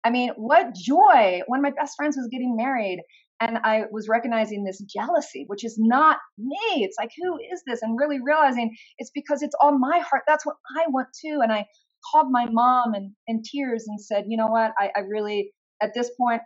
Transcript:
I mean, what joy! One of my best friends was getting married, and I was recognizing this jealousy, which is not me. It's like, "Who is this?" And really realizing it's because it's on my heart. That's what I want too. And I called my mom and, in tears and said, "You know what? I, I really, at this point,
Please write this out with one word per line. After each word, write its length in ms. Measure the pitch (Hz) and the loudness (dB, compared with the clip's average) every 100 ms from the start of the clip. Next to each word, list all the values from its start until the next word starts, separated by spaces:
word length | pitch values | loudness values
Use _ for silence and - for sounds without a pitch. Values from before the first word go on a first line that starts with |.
I 60 | 226 | 0
mean, 200 | 247 247 - | 0 -2 -4
what 380 | 220 311 381 | 2 2 2
joy! 680 | 185 180 302 415 294 202 180 185 | -6 0 6 8 8 6 2 -2
One 140 | 254 | 0
of 20 | |
my 80 | 285 | -2
best 260 | 277 285 - | -2 -8 -4
friends 200 | 294 277 | -4 -4
was 120 | 240 | -6
getting 280 | 254 254 226 | -6 -4 -2
married, 460 | 247 262 202 180 165 _ _ _ | -2 -2 -4 -6 -10 _ _ _
and 180 | 226 226 | -4 0
I 220 | 226 220 208 | 0 0 -2
was 160 | 220 208 | -8 -2
recognizing 580 | 226 233 226 214 208 | 0 0 -2 -2 -4
this 160 | 196 190 | -6 -8
jealousy, 640 | 202 - 233 339 - - 147 | -12 -10 -2 -2 -2 -14 -10
which 180 | 202 | -8
is 140 | 226 220 | -8 0
not 420 | 220 254 311 - - - | 4 6 4 4 -4 -12
me. 480 | 233 349 453 349 | -8 -4 -2 0
It's 120 | 302 - | -2 -4
like, 120 | 233 - | -10 -6
"Who 220 | 359 320 | -6 -6
is 240 | - 359 - | -10 -12 -8
this?" 140 | 233 | -6
And 160 | 220 226 | -4 -2
really 220 | 294 277 | -2 -2
realizing 560 | 247 302 285 240 226 226 - - | 0 4 4 2 -4 -6 -20 -16
it's 120 | 233 | -12
because 320 | 294 - 285 | -12 -6 -4
it's 140 | 294 - | -4 4
on 180 | 294 285 | 4 4
my 180 | 254 339 | 2 0
heart. 240 | - 269 - | 2 -2 2
That's 180 | 302 | 0
what 120 | 302 - - 285 | 0 -10 -10 -4
I 80 | 330 | -2
want 200 | 262 262 - | -2 -4 -10
too. 220 | 311 302 | -6 0
And 120 | 226 | 0
I 140 | 214 208 _ _ _ - | 0 -4 _ _ _ 0
called 180 | 302 269 | 2 4
my 160 | 254 240 | 2 2
mom 440 | 226 247 254 240 | 4 4 4 2
and, 220 | 208 196 202 - | -2 -6 -16 -6
in 160 | 226 | -6
tears 460 | 220 285 269 226 220 | -4 -6 -4 -4 -6
and 120 | 208 | -12
said, 260 | - 208 202 | -4 -4 -2
"You 80 | 226 | 0
know 100 | 220 | 2
what? 240 | 226 220 - | 2 0 0
I, 140 | 202 | 0
I 60 | - | -2
really, 520 | 196 214 208 208 202 _ _ _ | -2 -4 -2 -2 -4 _ _ _
at 140 | 214 | -4
this 160 | 226 240 - | -2 -4 -2
point, 260 | 240 233 | 0 0